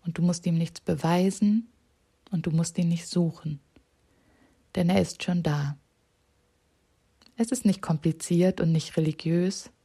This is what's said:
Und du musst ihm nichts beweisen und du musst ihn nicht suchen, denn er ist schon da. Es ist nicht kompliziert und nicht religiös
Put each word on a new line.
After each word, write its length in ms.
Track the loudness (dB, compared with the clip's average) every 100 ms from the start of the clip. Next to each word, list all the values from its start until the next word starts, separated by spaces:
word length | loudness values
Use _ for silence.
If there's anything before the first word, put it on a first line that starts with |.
| -6
Und 140 | 0
du 20 |
musst 240 | 0 0 -2
ihm 140 | 0
nichts 220 | -2 -6
beweisen 840 | -4 -2 2 2 2 2 2 2 -2 _ _ _ _ _ _
und 160 | -4 0
du 60 |
musst 260 | 0 0 0
ihn 120 | 0
nicht 180 | 0 -2
suchen, 520 | 0 0 -2 -10 -10 _ -20 _ _ _ _ _ _ _ _ _ 0
denn 140 | 2
er 120 | 2
ist 220 | 0 -4
schon 180 | -4 -2
da. 360 | 0 -2 -2 -8 _ _ _ _ _ _ _ _ _ _ _ _ _ _ _ -6
Es 140 | -4
ist 140 | 0 0
nicht 160 | 0
kompliziert 800 | -2 0 0 -2 0 4 4 2
und 100 | 2
nicht 260 | 0 0 -2
religiös 760 | -2 -2 -2 0 0 -4 -14 _